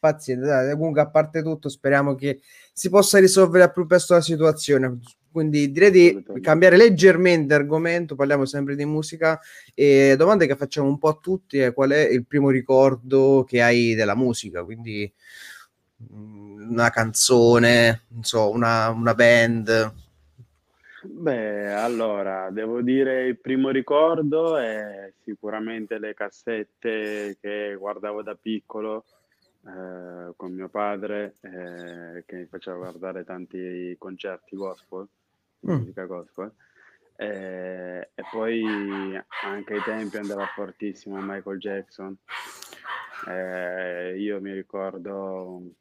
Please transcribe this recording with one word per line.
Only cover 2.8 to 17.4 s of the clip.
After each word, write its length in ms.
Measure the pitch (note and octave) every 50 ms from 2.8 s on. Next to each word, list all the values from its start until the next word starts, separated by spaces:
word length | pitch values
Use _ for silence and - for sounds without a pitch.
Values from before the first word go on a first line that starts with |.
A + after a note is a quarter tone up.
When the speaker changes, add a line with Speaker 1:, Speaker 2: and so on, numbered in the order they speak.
| - F#3
Speaker 1:
possa 300 | F3 G3+ G3 - - G3+
risolvere 460 | F#3+ F#3 F#3 F#3+ F#3+ E3+ E3 F3+ F3+
al 60 | F3
più 140 | - F3+ F3+
presto 300 | D#3 F3+ F3+ - - F3+
la 60 | E3+
situazione. 760 | D#3 D#3+ E3 D3+ D#3 D#3+ D#3 D#3 - - C#3+ C3+ C3 B2+ B2 B2 A#2+ - _ _ _ _
Quindi 400 | _ E3 D#3 D#3 D3 D3 C#3+ C#3
direi 200 | C#3 D#3+ F#3 G#3
di 160 | F#3 F#3 F3
Speaker 2:
Assolutamente. 340 | F3 - G3 - - G3 -
Speaker 1:
cambiare 340 | - E3 D#3 E3+ F3+ F#3 E3+
leggermente 800 | F#3 A3+ A#3 G3 D3+ E3+ F#3+ F3+ E3 F#3 F3+ F3 E3 D3+ C#3 D3+
argomento, 600 | D3 C#3+ C#3+ D3+ D#3+ E3 E3+ E3+ F3 F3 D3+ D3
parliamo 300 | C3 C#3 C#3 D3 C#3+ C3+
sempre 300 | C3+ C#3+ C#3+ C#3 C#3 C#3+
di 80 | C#3+ D3
musica. 560 | D3 D3+ D#3 D#3 D3+ - D#3+ D#3+ D#3+ D#3+ D#3 - - - - - _ _
E 400 | - C#3+ C#3+ C#3 C3+ C#3 C#3 C3+
domande 300 | C3 D#3+ F#3 A3 G#3 E3+
che 80 | C3 C#3
facciamo 320 | C3+ C#3+ C#3 - D3+ C#3+
un 100 | C#3 D3
po' 120 | C#3+ - D#3
a 100 | D3+ D#3
tutti 380 | _ F3+ F#3+ F#3 _ _ - C#3
è: 120 | C3+ B2
qual 200 | A#2+ - C3+ C#3
è 80 | C#3+ D3+ D3+ -
il 160 | A#2 B2+ A#2+
primo 240 | _ - D3 C#3 C#3
ricordo 960 | C3 C3 B2 - C3+ C3 C3+ C3+ C3+ A#2+ A#2 B2+ C3 C3+ C3+ C#3 C3+ C3+ B2+
che 140 | B2+ B2+ A#2+
hai 320 | A#2+ A#2+ A#2+ A#2+ A#2+ A#2 A2+
della 220 | A2 A2 G#2 G2+
musica? 480 | A#2 C3 B2 A#2 - - G2+ E2+ F2 F2
Quindi, 460 | E2+ A2+ A2+ A#2 A2+ G#2+ G#2 G#2 G2+ _ _ _ - - - - - - - - _ _ _ _ _ _ _ A2+ - -
mm, 580 | G#2 G#2 G#2+ G#2+ G2+ G2+ G#2 G2+ G#2 G#2 A2+
una 180 | A#2 A2+ A#2 A#2
canzone, 1120 | - A#2 A2+ A2 A2 - - - B2+ A#2+